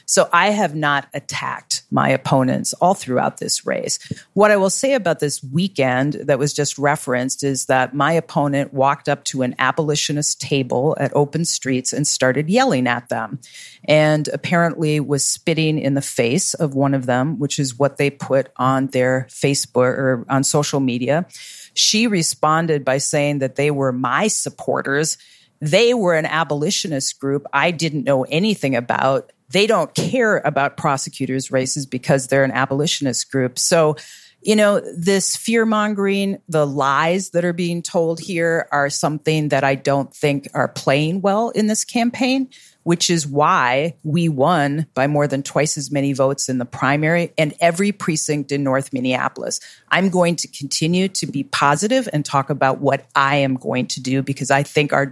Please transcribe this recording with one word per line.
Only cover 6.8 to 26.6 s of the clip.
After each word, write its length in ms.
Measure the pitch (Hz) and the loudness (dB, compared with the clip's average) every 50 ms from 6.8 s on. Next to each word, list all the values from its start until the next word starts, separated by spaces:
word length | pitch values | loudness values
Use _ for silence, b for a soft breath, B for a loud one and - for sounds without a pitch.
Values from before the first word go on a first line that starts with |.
| 139 143 147 156 - - 127 123 123 131 - - - | 0 0 0 0 -2 -4 -2 -2 -2 -2 -4 -4 -2
is 220 | 139 139 131 - | -4 -2 -2 -2
that 280 | - 135 131 127 123 127 | 0 2 2 2 0 0
my 180 | 143 139 147 165 | 0 0 2 2
opponent 640 | 165 160 - - 165 143 143 139 139 139 - - | 0 -2 -2 -2 0 0 0 0 0 -2 -2 0
walked 340 | 139 131 139 139 - - - | 0 2 2 2 0 -2 -4
up 140 | 143 139 - | -4 -4 -4
to 160 | - - 135 127 | -8 -4 -2 -2
an 120 | 123 123 - | -2 0 0
abolitionist 800 | 131 127 135 - 160 147 147 143 - - - 147 147 - - - | 0 0 0 0 0 0 0 -2 -2 -2 -2 -2 -2 -4 -4 -6
table 560 | - - 151 139 131 123 - 123 131 156 151 - | -6 -2 -2 -2 0 0 -2 0 0 0 0 0
at 160 | 143 127 - | -2 0 2
Open 300 | 143 147 143 - 160 170 | 0 0 0 0 -4 -2
Streets 480 | - - - - 131 131 127 131 - - | -2 -4 -6 -4 -2 -2 -2 -2 -4 -4
and 140 | - 147 | -2 -2
started 440 | - - - - 131 127 131 156 156 | -2 0 0 2 2 2 0 0 0
yelling 380 | 190 240 262 269 180 127 127 123 | 2 2 2 2 2 2 2 0
at 200 | 120 120 120 - | 0 -2 -2 -6
them, 280 | 117 113 113 - - 135 B B B B B B B B B | -6 -6 -6 -6 -10 -12 B B B B B B B B B
and 440 | - 151 151 151 151 151 151 151 - | 2 4 4 6 4 4 2 0 -2
apparently 680 | - 160 - - 180 170 170 170 - - 165 151 151 151 | -4 -6 -4 0 0 2 2 2 0 -2 -2 0 0 0
was 280 | 143 123 143 139 - | 0 -2 -2 -2 -2
spitting 520 | - - - - - 165 156 160 156 156 156 | -2 -4 -4 -2 -2 0 2 2 2 0 0
in 160 | - 135 143 | 0 0 0
the 80 | 139 135 | 0 -2
face 500 | - - - 120 117 127 180 - - - | -4 -2 0 0 2 2 0 0 -2 -2
of 200 | - 170 147 135 | -2 -2 -2 0
one 200 | 135 139 139 139 | 0 0 2 2
of 120 | 135 123 | 0 0
them, 320 | 123 123 123 131 151 160 107 | 0 0 0 0 0 -2 -2
which 220 | 143 139 - - | -4 -4 -2 -2
is 180 | 143 131 120 117 | -4 -4 0 0
what 180 | 143 135 - | 0 0 0
they 140 | - 147 143 | 0 -2 -2
put 400 | 139 - - - 131 135 123 - _ | -2 -4 -4 0 0 0 0 -2 _
on 320 | - 127 127 135 135 131 131 | -2 0 2 2 2 0 0
their 400 | - 127 127 127 131 131 131 - | 0 2 2 2 2 0 -2 -6
Facebook 460 | - - - 143 135 - - - _ | -8 -2 0 0 0 0 -2 -2 _
or 500 | 123 127 127 123 - 135 131 131 120 - - | 2 2 2 2 0 0 0 0 0 -2 0
on 140 | 131 135 139 | 0 0 0
social 380 | - - 151 147 - - 143 | 2 0 0 0 0 -2 0
media. 460 | 139 127 120 123 127 120 139 160 185 B B B B B B B B B B | 0 0 0 -2 -2 0 0 0 -2 B B B B B B B B B B
She 320 | - - - - 214 233 | 0 0 2 2 2 2
responded 800 | 240 202 175 160 - - - - 151 156 160 170 165 156 147 127 | 2 2 2 0 0 -2 0 2 2 4 2 2 2 0 0 2
by 140 | 131 131 139 | 0 0 0
saying 400 | 139 - - 151 143 147 147 143 | 0 0 0 0 0 0 0 0
that 180 | 135 131 123 | -2 -2 -2
they 140 | - 143 147 | 0 0 0
were 220 | 147 139 139 131 123 | 0 0 0 0 0
my 360 | 123 131 123 127 147 196 220 | 0 -2 0 0 2 0 0
supporters. 880 | - - - - - - - - 131 131 139 - 139 143 160 160 - b b b b b b b b _ | 0 -2 -4 -6 -10 -8 -4 -2 -2 -2 -2 -2 0 0 0 -2 -4 b b b b b b b b _
They 340 | 151 151 143 196 233 233 247 | -4 2 4 4 4 4 4
were 200 | 240 208 180 170 | 2 2 2 2
an 120 | 156 156 | 2 0
abolitionist 920 | 139 139 156 165 156 151 143 | 0 0 0 0 0 -2 -2